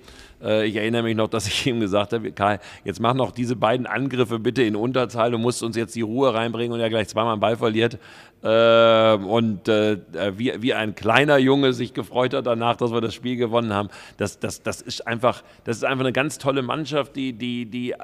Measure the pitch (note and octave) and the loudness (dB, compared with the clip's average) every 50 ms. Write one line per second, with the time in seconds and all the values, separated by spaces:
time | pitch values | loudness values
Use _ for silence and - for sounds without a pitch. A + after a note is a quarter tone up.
0 | - - - - - - - - - G#2+ G#2+ A2 G#2+ A2 G2+ A2 G#2 A2+ A#2 A#2+ | -14 -20 -20 -20 -20 -20 -18 -10 -4 0 0 0 0 0 -2 -2 -2 -2 -2 0
1 | A#2 A2+ A2+ A2 A2 G#2 - A2 - G#2 - - - C#3+ A#2 A#2 A2 F#2+ F#2+ G2+ | 0 0 0 0 -2 -2 -2 -4 -4 -4 -4 -2 -2 -2 0 0 0 0 0 0
2 | G#2 - A#2 A#2 G#2+ G2 D#2 - G2+ G2+ G#2 G2 - - - - - G#2 F#2+ A2 | 0 0 -4 -6 -6 -6 -4 0 0 0 0 -2 -6 -16 -20 -14 -10 -10 -6 -2
3 | A2+ A#2 B2+ C3 B2 A2 - A#2+ B2 A#2 B2 G2+ G#2+ A2 A#2+ B2+ A#2+ - G2 A#2 | 0 0 0 0 -2 -2 -2 -6 -4 -4 -2 0 0 0 0 0 -2 -4 -4 -4
4 | C3+ C3+ B2+ B2 B2 G#2+ A#2 A2+ G#2+ B2 G#2+ B2+ B2+ G#2+ G#2+ G#2 A2 B2+ B2+ C3 | -4 -4 -2 -2 -2 -2 -2 -2 -2 -2 0 0 0 0 0 -2 -2 -2 -2 -2
5 | B2 G#2 - A#2+ A2+ A#2+ B2 A2+ A2+ B2 A#2+ - - A#2 G#2 A2+ A2+ - - A#2 | -2 -2 -2 0 0 0 0 0 -2 -2 -2 -2 -4 -6 -4 -4 -4 -4 -4 -6
6 | A2+ G#2+ A2+ C3 C#3 C3 G#2+ A2+ A#2 A#2+ A2 A2+ A#2+ A#2+ A#2 A#2 A#2 A2+ A2 A2 | -4 -4 0 2 2 2 2 0 -2 -2 -4 -4 -4 -4 -4 -2 -2 0 0 0
7 | G#2 - - A2 A2+ A#2 A2 G#2+ G2+ G#2 A#2 A2+ A#2+ A2+ A2 A2+ A#2 A#2 A#2 G2 | -2 -2 -2 -2 0 0 0 2 2 0 0 2 0 0 2 2 0 0 -2 -6
8 | - - - - - - _ _ - G#2 A2 A2+ A#2 A#2 A2+ A2+ A2+ A2+ A2+ A2 | -18 -20 -20 -20 -20 -20 _ _ 0 2 4 6 6 6 8 8 8 8 8 8
9 | A2 A2 A2 G2+ G2 F#2 A2 A#2 A2+ A2+ G#2 F2 - - A2 G#2+ G#2+ G#2+ G#2+ F#2 | 6 6 4 2 2 0 0 2 2 0 -2 -2 0 2 2 4 4 2 0 -2
10 | E2 - D#2+ D#2+ F#2+ G#2 F#2+ G2 A#2+ B2+ - F#2+ G#2+ C3 G#2+ G#2 A2 G#2+ F#2 - | -6 -10 -6 -4 -4 -4 -2 -2 -4 -4 -4 -2 -2 -2 0 0 -2 -4 -6 -4
11 | F#2+ G#2+ A2+ B2+ C#3+ D3+ D3 C#3 C3 C3 C#3 C#3+ C#3 C3 B2 A#2+ B2+ A2 - - | 2 4 6 6 6 6 6 6 6 6 4 4 4 2 2 0 -4 -6 -6 -8
12 | A2+ - - A#2+ B2+ B2+ C#3 C3+ A#2 B2 A#2 A2+ A#2 A#2+ A2+ - B2+ A#2 A2+ A#2 | -8 -4 0 0 0 0 0 -2 0 0 0 2 2 0 2 2 0 0 0 0
13 | A2+ A2 G2 - - B2 B2+ A#2+ A#2+ A2 A2+ A#2+ A#2 A2 G2+ G2 G#2 F#2+ - - | -2 -2 -6 -6 -6 -6 -2 -2 -2 0 0 0 0 2 0 -2 -2 -4 -8 -16
14 | - - - - G2+ G2 - - - G#2+ - - - A2 G2 - - B2 - - | -20 -14 -6 -4 -4 -4 -4 -6 -8 -8 -8 -8 -8 -10 -10 -10 -10 -10 -10 -8
15 | - A2+ A#2 A2+ B2 A#2+ G#2 - - - - _ - A#2+ A#2 G#2 - B2+ C3+ B2+ | -6 -6 -4 0 0 0 0 0 -8 -20 -20 _ -6 -6 -6 -2 -2 -2 0 0
16 | C3 C3 A2 B2+ C#3 D3+ - - - C#3 C3+ C#3 B2+ A#2+ B2 D3+ D#3+ B2+ D3+ D3 | 0 0 0 -2 -2 -4 -6 -4 -2 -2 0 0 -2 -2 -4 -6 -6 -4 -4 -4
17 | C3 - - B2+ C3+ C3 A#2+ G#2 A#2+ B2 A#2+ A#2+ A#2+ A2 A2+ B2 B2 B2 F#2+ - | -4 -4 -6 -8 -6 -6 -6 -6 -6 -6 -6 -6 -8 -8 -8 -8 -6 -8 -8 -8